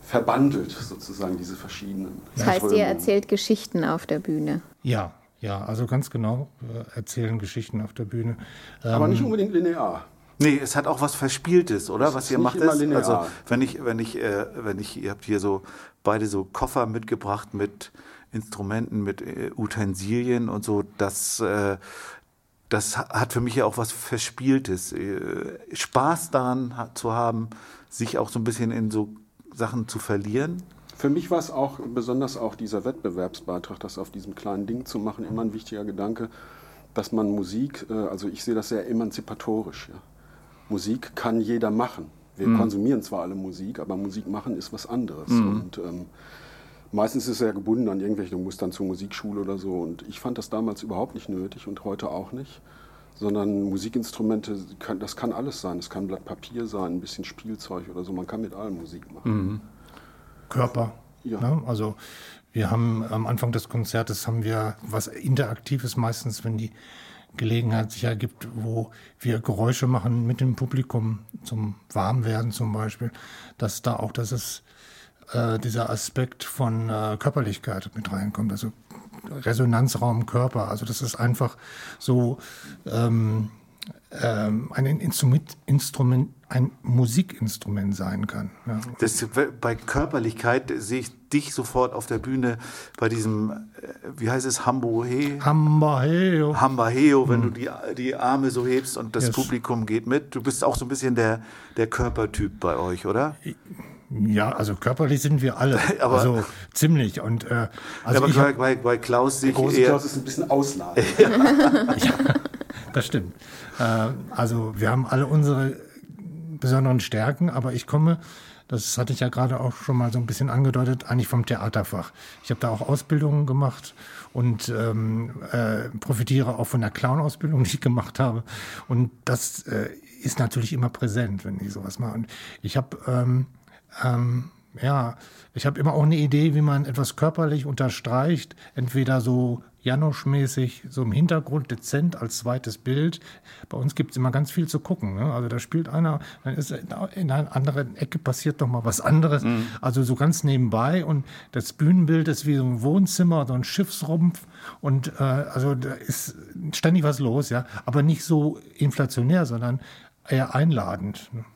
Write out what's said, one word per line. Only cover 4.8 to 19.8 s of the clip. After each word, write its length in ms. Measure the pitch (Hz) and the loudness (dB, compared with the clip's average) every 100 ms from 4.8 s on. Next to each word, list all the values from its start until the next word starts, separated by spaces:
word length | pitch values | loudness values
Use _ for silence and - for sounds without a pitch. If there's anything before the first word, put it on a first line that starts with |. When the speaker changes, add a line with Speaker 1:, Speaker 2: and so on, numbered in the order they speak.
Speaker 3:
Ja, 300 | 131 113 87 - _ _ | -2 -2 -2 -10 _ _
ja, 240 | 107 98 | -6 -6
also 220 | 101 110 120 | -4 -4 0
ganz 240 | 127 127 | 0 -2
genau, 400 | 120 110 123 139 _ | -2 0 -2 -6 _
wir 260 | 120 117 110 - | -12 -10 -10 -10
erzählen 440 | 107 - 113 113 | -8 -4 -2 -2
Geschichten 420 | 101 117 110 110 | -4 -8 -6 -6
auf 120 | 107 | -6
der 120 | - 107 | -8 -6
Bühne. 320 | 117 117 113 - - - - | -4 -4 -6 -12 -18 -20 -8
Speaker 1:
Aber 240 | 117 113 151 | 0 4 4
nicht 120 | - | 4
Speaker 3:
Ähm, 60 | 269 | 4
Speaker 1:
unbedingt 280 | 214 196 | 2 2
linear. 520 | 175 170 170 107 82 - - - - | 2 2 0 -2 -4 -12 -20 -20 2
Speaker 4:
Nee, 200 | 147 139 | 4 4
es 140 | 135 143 | 2 0
hat 120 | 143 | 0
auch 140 | 135 | 0
was 120 | 143 | 0
Verspieltes, 760 | - 135 - 170 180 175 101 - | 0 -2 -2 6 6 6 -2 0
oder? 160 | 101 143 | 2 2
Speaker 1:
Es 60 | 131 | 2
Speaker 4:
Was 100 | 127 | 0
Speaker 1:
ist 60 | |
Speaker 4:
ihr 60 | 131 | 4
Speaker 1:
nicht 40 | 123 | 4
Speaker 4:
macht 100 | 175 | 6
Speaker 1:
immer 160 | 160 | 4
Speaker 4:
ist, 60 | 147 | 6
Speaker 1:
linear. 180 | 147 139 | 4 4
Speaker 4:
also 340 | 123 113 85 - - | 4 2 0 -8 -2
wenn 140 | 120 | 2
ich, 220 | 131 - 127 | 2 0 -2
wenn 140 | 113 | -2
ich, 180 | 110 110 | -2 -2
äh, 300 | 110 101 110 - | 0 0 -2 -6
wenn 240 | 110 98 | -4 -4
ich, 220 | 104 - | -6 -6
ihr 100 | 98 | -8
habt 120 | 101 | -8
hier 160 | - 104 | -2 0
so 220 | 101 98 - - - _ | 2 0 -4 -20 -20 _
beide 220 | - 107 107 | 0 2 0
so 180 | 101 95 | -2 -4
Koffer 420 | - 131 135 117 | -4 -2 0 0
mitgebracht 680 | 110 110 110 104 101 - | -2 -4 -4 -2 -4 -4
mit 380 | 101 101 - - - - - - | -4 -4 -4 -18 -20 -20 -20 -10
Instrumenten, 720 | 113 107 - 98 110 113 107 | -10 -8 -8 -4 -4 -2 -4
mit, 180 | 98 98 | -4 -6
äh, 300 | - - - - | -8 -8 -8 -4
Utensilien 960 | 107 113 | -6 -2